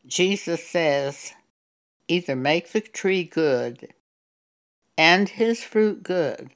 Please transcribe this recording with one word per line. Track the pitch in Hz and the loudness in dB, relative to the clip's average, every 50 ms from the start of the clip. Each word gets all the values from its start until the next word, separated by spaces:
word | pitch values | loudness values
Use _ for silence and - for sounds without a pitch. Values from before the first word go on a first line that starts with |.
| _ | _
Jesus | - - - 180 190 202 190 - 170 170 165 - | -6 -2 0 0 0 0 -2 -4 -4 -6 -6 -6
says, | - - 175 165 151 143 143 139 139 143 - - - - _ _ _ _ _ _ _ _ _ _ _ _ _ _ | -4 -2 0 2 2 2 0 -2 -4 -6 -8 -14 -14 -16 _ _ _ _ _ _ _ _ _ _ _ _ _ _
"Either | - 170 180 175 - 135 | -2 -2 -2 0 -4 -6
make | 127 131 143 156 175 170 - | -2 0 0 0 0 -2 -2
the | - 220 | -4 -4
tree | 214 - - - - 190 190 185 170 | -4 -4 -14 -4 -2 0 0 0 -2
good | 160 - 160 160 147 131 120 120 120 123 - - - - _ _ _ _ _ _ _ _ _ _ _ _ _ _ _ _ _ _ _ _ | -2 -2 0 0 2 0 0 -2 -6 -8 -12 -20 -20 -20 _ _ _ _ _ _ _ _ _ _ _ _ _ _ _ _ _ _ _ _
and | - 160 165 175 190 202 190 | 4 6 6 6 6 4 0
his | - - 226 226 233 - - | 0 -2 0 0 0 -4 -8
fruit | - - 214 214 214 196 - - | -2 0 2 2 2 0 -4 -6
good | - 185 180 160 131 104 - - - _ | -4 -2 0 0 -2 -4 -8 -14 -20 _